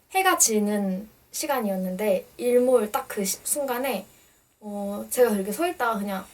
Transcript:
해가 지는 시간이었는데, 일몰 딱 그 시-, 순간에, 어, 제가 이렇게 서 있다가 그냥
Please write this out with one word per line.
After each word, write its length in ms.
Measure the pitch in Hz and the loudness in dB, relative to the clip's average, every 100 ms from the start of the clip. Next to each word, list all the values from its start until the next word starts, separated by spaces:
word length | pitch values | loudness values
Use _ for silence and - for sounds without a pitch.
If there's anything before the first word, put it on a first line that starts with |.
| _ | _
해가 260 | 381 381 - | 0 2 2
지는 720 | - 214 208 208 196 185 220 - _ | 2 2 2 0 -2 -4 -6 -18 _
시간이었는데, 960 | - 311 262 208 190 185 185 214 185 - - | -8 -4 -2 -2 -2 -4 -2 0 0 -2 -4
일몰 540 | 240 247 254 247 214 | 2 4 6 4 4
딱 160 | - - | -2 -4
그 180 | - 190 | -4 -4
시-, 140 | - | -4
순간에, 640 | - 302 269 240 269 196 - - _ _ _ _ | -4 -2 -2 -2 -2 -4 -8 -18 _ _ _ _
어, 460 | 208 202 202 202 220 | -10 -6 -6 -6 -6
제가 220 | 254 240 | 2 4
이렇게 200 | 208 196 | 4 -2
서 160 | 196 349 | -2 -2
있다가 300 | 349 453 220 | -2 -2 -2
그냥 260 | 202 190 - | -4 -6 -8